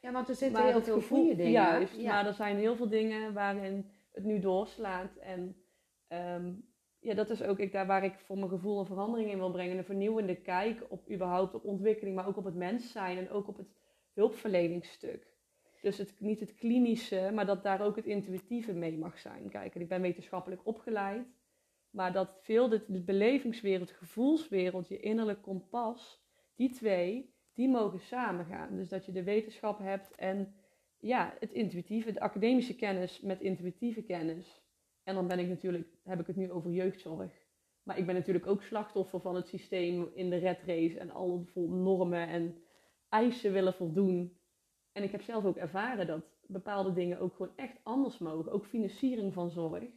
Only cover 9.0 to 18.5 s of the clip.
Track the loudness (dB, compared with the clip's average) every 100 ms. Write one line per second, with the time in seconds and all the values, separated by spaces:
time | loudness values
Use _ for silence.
9 | -2 -2 -2 -2 -2 -2 -2 -4 -4 -2
10 | 0 0 0 -2 -2 0 0 -4 -10 -14
11 | -8 -4 0 2 0 -2 -4 0 2 2
12 | -2 -4 -4 -4 -4 -4 -2 -2 -4 -6
13 | -4 -4 -4 -6 -6 -12 -16 _ _ _
14 | _ 4 4 4 2 4 4 0 -6 -12
15 | -10 -10 _ _ _ _ _ _ -2 -2
16 | -8 -6 -2 -2 -4 -2 4 6 6 4
17 | 0 0 0 0 2 2 2 2 2 0
18 | -2 -4 -2 -8 -4